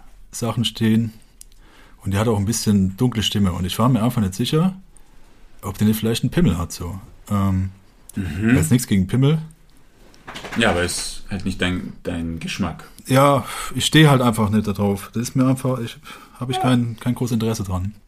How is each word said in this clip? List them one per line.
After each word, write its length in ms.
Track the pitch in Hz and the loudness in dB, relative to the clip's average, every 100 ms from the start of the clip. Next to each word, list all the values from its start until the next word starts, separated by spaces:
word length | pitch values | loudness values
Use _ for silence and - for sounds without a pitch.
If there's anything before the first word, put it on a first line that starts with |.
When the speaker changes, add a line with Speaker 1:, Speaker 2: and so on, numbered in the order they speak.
| - - - | -18 -20 -18
Speaker 1:
Sachen 340 | - 117 117 107 | -8 -4 -2 -4
stehen. 480 | - 110 110 113 - - - - - - - - - | 0 2 2 0 -6 -20 -20 -20 -20 -20 -20 -20 -12
Und 80 | - | -4
die 40 | 98 | 0
hatte 120 | 113 | 0
auch 60 | 101 | 0
ein 80 | 98 | -2
bisschen 500 | 117 113 104 95 95 | -2 2 2 2 0
dunkle 260 | 127 117 | 0 0
Stimme. 280 | 98 107 98 | -2 0 0
Und 120 | 82 92 | 0 -4
ich 120 | - | 0
war 100 | 117 | 2
mir 140 | 127 | 2
einfach 180 | 123 120 | 0 0
nicht 140 | 95 - | -2 -2
sicher, 400 | 123 156 185 190 - - - - - - - - | 0 2 2 -2 -12 -20 -20 -20 -20 -20 -20 -14
ob 140 | 101 95 | -10 0
die 60 | 104 | 0
nicht 140 | 110 | 2
vielleicht 240 | 110 113 | 0 -2
einen 80 | 131 | -2
Pimmel 260 | - 151 85 | 2 2 2
hat, 140 | 82 | -4
so. 280 | - 87 92 - - - | -8 -10 -10 -14 -16 -4
Ähm, 400 | 104 98 95 95 - - - - - | 0 2 0 -2 -8 -20 -20 -12 -8
Speaker 2:
Mhm. 400 | 90 80 110 131 | -6 -2 2 4
Speaker 1:
jetzt 160 | 160 | 4
nichts 160 | 123 - | 2 2
gegen 180 | 101 92 | 2 2
Pimmel. 320 | 120 135 156 160 - - - - - - - - - - 107 | 2 4 2 -2 -18 -20 -20 -20 -20 -20 -20 -18 -16 -8 0
Speaker 2:
Ja, 140 | 113 | 2
aber 100 | 87 | 2
ist 400 | 87 - - - - | 0 -4 -8 -10 -8
halt 160 | 101 95 | -6 -6
nicht 160 | 92 | -2
dein, 320 | 90 90 - - | -2 -2 -8 -12
dein 360 | - 87 82 82 | -8 -6 -6 -8
Geschmack. 460 | 87 - 90 78 - - - | -8 -6 -6 -8 -16 -12 0
Speaker 1:
Ja, 400 | 131 143 135 - - - 127 | 4 4 4 -2 -10 -8 -4
ich 100 | - | 2
stehe 240 | 151 156 | 6 8
halt 120 | 131 | 6
einfach 280 | 123 113 104 | 4 2 2
nicht 160 | 107 104 | 2 0
da 60 | |
drauf. 380 | 95 101 98 - | 0 0 -2 -4
Das 80 | 113 | -6
ist 120 | 120 135 | -2 2
mir 100 | 131 | 2
einfach, 340 | 131 131 127 | 2 -2 -4
ich, 180 | 117 - - - - - | -6 -12 -18 -20 -18 -10
hab 100 | 127 | -4
ich 100 | 127 | 0
kein, 380 | 127 123 117 110 | 2 2 0 -2
kein 140 | 127 | -4
großes 200 | 120 120 117 | -2 -2 0
Interesse 280 | 110 110 | 0 -2
dran. 300 | 98 92 98 - | -4 -4 -4 -8